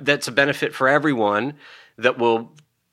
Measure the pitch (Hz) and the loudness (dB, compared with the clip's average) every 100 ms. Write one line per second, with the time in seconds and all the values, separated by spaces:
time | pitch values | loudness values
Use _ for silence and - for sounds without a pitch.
0 | 143 143 - 123 139 139 147 - 131 147 | -2 -2 -2 0 0 0 -4 -2 0 2
1 | 151 123 104 104 131 151 - - _ - | 0 0 0 0 -2 -8 -20 -20 _ -2
2 | 120 123 117 113 117 _ _ _ _ | -2 2 2 0 -4 _ _ _ _